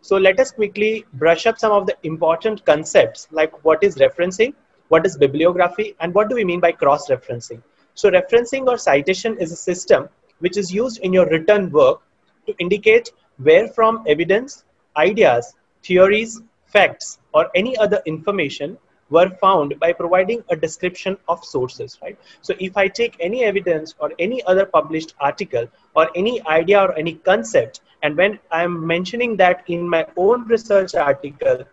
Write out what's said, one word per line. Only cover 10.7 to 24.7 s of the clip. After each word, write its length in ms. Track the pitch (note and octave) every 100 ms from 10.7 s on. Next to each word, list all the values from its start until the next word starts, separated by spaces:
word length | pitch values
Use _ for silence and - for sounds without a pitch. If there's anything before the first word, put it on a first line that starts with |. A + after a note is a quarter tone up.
used 260 | F#3+ B3+ A3+
in 120 | F#3+
your 160 | F#3 E3+
written 420 | D#3+ D#3+ G#3 F#3
work 300 | D3 C3+ - _ _ _ _ -
to 80 | G#3
indicate 540 | F3 G3+ G#3+ A3+ A#3 _ _ _
where 320 | C3+ E3 A3
from 340 | - A3 A3+ A3+
evidence, 560 | D3+ E3 G3+ C4 - _ _ _ -
ideas, 580 | E3+ G#3+ F3 A#2+ A#2+ _ _ _
theories, 560 | - F3+ F#3+ G#3 A3+ - _ _
facts, 540 | _ G#3 E3 B2+ - - _
or 160 | D3+ E3
any 220 | F3 A3 B3
other 240 | G#3 G3+ E3
information 720 | D#3 D#3+ G3+ C#3+ - D3 A3 _ _ _
were 180 | D#3+ F#3 F#3
found 360 | F#3+ F#3+ C#3+ C#3+
by 140 | E3
providing 500 | E3+ E3+ F3+ F#3+ A#3 -
a 60 | E3
description 640 | D#3+ - F3+ F3+ G3 F#3+ -
of 160 | F3
sources, 540 | - C#3 B2+ - G#2+ -
right? 160 | E2 G#2 _ _
So 140 | - F3+
if 180 | F#3 G3
I 100 | G3
take 280 | G3 A#3 _
any 240 | E3+ A#3+
evidence 500 | A3+ G3 F#3+ D#3 D#3 -
or 140 | D3+ D#3+
any 240 | F3+ B3+
other 200 | F#3 F#3
published 500 | G3